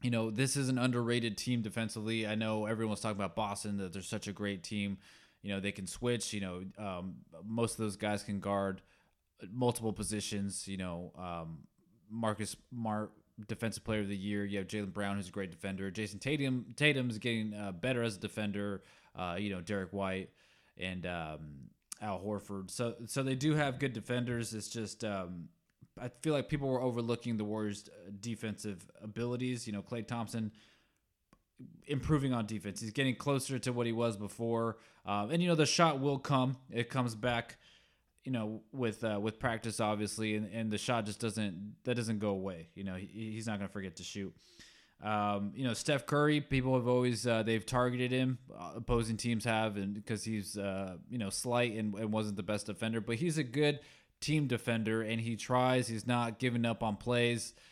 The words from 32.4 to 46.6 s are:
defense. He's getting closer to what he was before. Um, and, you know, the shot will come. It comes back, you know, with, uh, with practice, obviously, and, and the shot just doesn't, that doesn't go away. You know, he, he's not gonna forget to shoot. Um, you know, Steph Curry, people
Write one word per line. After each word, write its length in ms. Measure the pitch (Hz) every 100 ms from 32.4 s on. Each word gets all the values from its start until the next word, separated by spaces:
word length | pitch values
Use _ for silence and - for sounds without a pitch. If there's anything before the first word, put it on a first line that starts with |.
| 104
defense. 360 | 110 101 95
He's 100 | 113
getting 240 | 139 135 113
closer 420 | 143 139 135 127
to 120 | 131
what 140 | 120 117
he 80 |
was 240 | 113 117 101
before. 600 | 104 - 117 117 113 107 - - -
Um, 260 | 101 104
and, 100 | 170
you 60 | 175
know, 80 | 160
the 100 | 143
shot 360 | - 165 135
will 180 | 139 135
come. 380 | - 135 127 127 -
It 200 | 117 117
comes 260 | 135 123 107
back, 400 | 123 117 - - - - _ _ _ _ 131
you 60 |
know, 280 | 123 107 110 -
with, 280 | 135 117 101 113
uh, 120 | 104
with 180 | 107 107
practice, 400 | 127 113 117 104
obviously, 560 | 107 104 104 - 110 107
and, 160 | 107
and 180 | 110 110
the 80 | 104
shot 280 | - 120 107
just 160 | 101
doesn't, 560 | 113 104 104 87 104 - 123
that 100 | 123
doesn't 240 | 113 107
go 120 | 107
away. 360 | 98 95 85 85 -
You 80 |
know, 120 | 98 92
he, 360 | 98 104 110
he's 160 | 110 110
not 100 | 104
gonna 120 | 98
forget 260 | 104 95 85
to 80 |
shoot. 320 | 87 104 98 - - - - - _ _
Um, 480 | 104 107 104 104 101 113
you 100 | 131
know, 80 |
Steph 320 | 107 - 139 -
Curry, 340 | 147 147 151
people 340 | 143 135